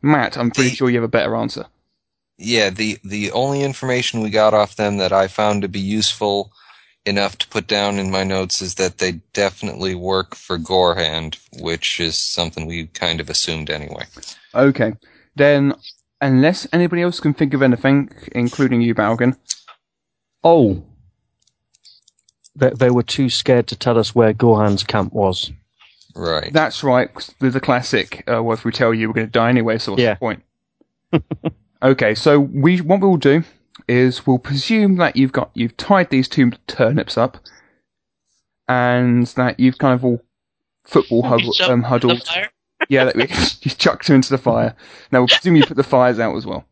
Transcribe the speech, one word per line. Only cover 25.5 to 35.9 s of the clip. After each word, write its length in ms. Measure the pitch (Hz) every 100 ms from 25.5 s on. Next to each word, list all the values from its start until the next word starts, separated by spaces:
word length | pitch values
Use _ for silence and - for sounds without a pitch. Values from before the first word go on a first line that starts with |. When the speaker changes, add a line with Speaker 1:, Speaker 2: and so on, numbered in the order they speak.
| - _ _ _ _ _ -
Speaker 2:
Right. 360 | 85 80 -
Speaker 1:
That's 320 | 156 143 -
right. 300 | 139 127 123
'cause 180 | - - _
the, 100 | 131
the 100 | 131
classic, 640 | - 123 123 113 - - -
uh, 120 | 117
"Well, 120 | 117
if 100 | 110 117
we 60 |
tell 220 | - 117
you, 140 | 113 110
we're 60 |
gonna 140 | 113 110
die 220 | 117 117
anyway," 280 | 123 113 110
sort 220 | - 101
of 40 |
Speaker 3:
Yeah. 120 | 120 98
Speaker 1:
point. 280 | 120 104 _ _ _ _ _ _ _
Speaker 3:
<laughs> 100 | - - - - - _ _
Speaker 1:
Okay, 320 | 131 135 110 110
so 240 | 156 147
we, 420 | 143 139 156 180
what 200 | 156 196
we'll 160 | 196 175
do 260 | 139 151 165 _ _ - -
is 380 | 123 127 123 -
we'll 140 | 127
presume 560 | - 139 - 220 202 185
that 220 | 165 -
you've 160 | 135
got, 180 | - -
you've 240 | - 117 -
tied 320 | -